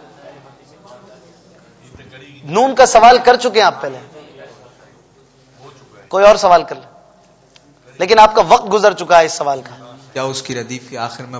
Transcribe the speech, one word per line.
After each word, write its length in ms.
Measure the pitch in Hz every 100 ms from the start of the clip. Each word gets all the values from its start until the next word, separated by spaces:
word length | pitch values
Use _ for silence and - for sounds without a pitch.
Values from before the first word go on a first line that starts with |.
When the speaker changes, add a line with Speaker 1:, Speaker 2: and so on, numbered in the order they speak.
| - _ - 139 139 139 143 _ 196 208 196 214 _ _ _ _ _ _ _ - - 131 143 135
Speaker 1:
نون 320 | 143 180 262 262
کا 100 | 254
سوال 320 | 226 226 247
کر 180 | 247 254
چکے 140 | 247
ہیں 120 | 208
آپ 200 | 190 151
پہلے، 160 | 147 127 117 - - - 127 - _ _ _ _ _ 135 131 _ _ _ 131 - _ - -
کوئی 180 | 185 202
اور 100 | 214
سوال 280 | 196 175
کر 120 | 151 135
لیں، 140 | - _ _ _ _ _ _ _ _ _ _ -
لیکن 220 | 185 220
آپ 160 | 214 220
کا 60 | 170
وقت 260 | - 202
گزر 200 | 208 202
چکا 260 | 180 170 170
ہے 60 | 160
اس 80 |
سوال 280 | - 147 135
کا۔ 320 | 127 - 123 127 -
Speaker 2:
کیا 100 | 135
اس 180 | 131 131
کی 140 | - 123
ردیف 340 | 117 127 -
کے 80 | 127
آخر 260 | 117 -
میں 160 | 123 123